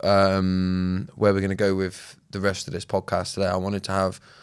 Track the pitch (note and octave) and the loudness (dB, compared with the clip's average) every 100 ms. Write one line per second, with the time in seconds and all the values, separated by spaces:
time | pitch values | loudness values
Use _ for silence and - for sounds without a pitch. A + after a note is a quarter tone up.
0 | G2 G2 G2 F#2+ F#2 F#2 F#2 F#2 F#2 F#2 | 2 4 4 4 2 2 0 0 0 -2
1 | - - G#2 G2 G2 G2 G2+ F#2+ F#2 - | -6 0 2 2 0 0 2 2 -2 -6
2 | - - _ G2 G2 F#2+ - F2 - G2 | -18 -20 _ -2 -2 -2 -6 -8 -4 -4
3 | - F#2 F#2 - F#2 F#2 F#2+ G2+ - F#2+ | -2 -4 -4 -2 0 0 -2 -4 -4 -2
4 | F#2+ - - - | -2 -4 -16 -20